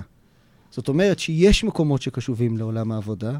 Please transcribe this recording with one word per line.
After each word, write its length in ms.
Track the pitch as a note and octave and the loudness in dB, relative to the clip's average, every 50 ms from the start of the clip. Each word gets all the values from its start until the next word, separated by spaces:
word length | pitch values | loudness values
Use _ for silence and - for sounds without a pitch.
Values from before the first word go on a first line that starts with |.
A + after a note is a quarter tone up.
| F#2+ _ _ _ _ _ _ _ _ _ _ _ _ _ | -6 _ _ _ _ _ _ _ _ _ _ _ _ _
זאת 180 | - B2+ - C#3 | -12 -8 -4 0
אומרת 300 | C3+ E3 G3 G3 E3+ - | 2 4 4 4 2 0
שיש 460 | - E3+ D#3+ D#3+ F#3 G#3 - - A3+ | -2 -2 2 4 6 6 6 4 2
מקומות 380 | G3+ - - D#3 D3 C#3 C3 | -2 0 0 0 2 2 0
שקשובים 540 | - C3+ - B2+ - C3+ A#2 A2+ A#2+ A#2 A2+ | -2 -4 -6 -6 -6 -4 -2 0 0 0 0
לעולם 360 | A2 A2+ A2 A2 A2+ A2+ A2+ | -2 -4 -4 -4 -4 -2 -2
העבודה, 400 | A2 A2 G2 A2 G#2+ F2 G#2 A2+ C#3 | -4 -4 -4 -6 -6 -6 -6 -6 -6